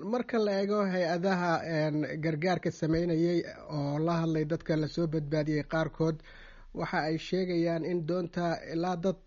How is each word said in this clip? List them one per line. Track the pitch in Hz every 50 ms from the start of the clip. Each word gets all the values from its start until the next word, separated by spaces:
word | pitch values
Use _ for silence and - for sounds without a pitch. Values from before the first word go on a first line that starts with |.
| 143
marka | 196 233 247 240 - - 226
la | 214 208 196 196
eego | 202 202 208 208 202
hay-adaha, | 190 185 185 180 156 175 175 170 196 190 180 175 175 165 160 -
een, | 165 165 156 151 156 147 151 151 127 147 156 151
gargaarka | 165 160 147 156 185 180 170 - 175
sameynayay | 160 - - 156 160 165 175 175 165 160 170 170 175 170 - - - - - 151
oo | 156 147 143 143 143 147
la | 160 170 170 165 165
hadlay | 165 160 156 156
dadka | 151 165 156 - - 165
la | 156 156 147
soo | - - 170
badbaadiyey | 160 151 160 151 143 151 156 151 151 151 151 147
qaarkood, | - - 160 160 143 - - 165 160 160 156 - - - - - - - - - - -
waxa | - 170 - - 175 147 156
ay | 160 160
sheegayaan | - - - 180 190 180 175 170 165 170 170 165 160
in | 156 180 175 156
doonta | 147 170 185 175 165 - 180 175 170 165 - - 123 156
ilaa | 165 170 185 180
dad | 170 170 190 180 - -